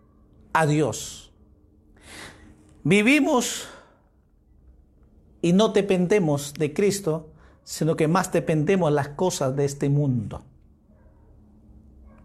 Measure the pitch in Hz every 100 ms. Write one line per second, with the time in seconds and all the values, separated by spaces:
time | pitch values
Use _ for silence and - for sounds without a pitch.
0 | _ _ _ - - 160 160 151 135 107
1 | - - - _ - _ _ _ _ -
2 | - - - - - - - - 143 202
3 | 214 294 285 262 226 - - - - _
4 | _ _ _ _ _ _ - - _ _
5 | _ _ _ _ 170 185 214 208 196 180
6 | 175 208 160 143 - - 147 147 202 196
7 | 160 160 - - - - - - 160 156
8 | 151 185 - 170 139 156 147 190 160 147
9 | 143 143 185 - 135 139 143 139 139 143
10 | 143 123 98 - - - - _ _ -
11 | - - - - - - - - - -
12 | - -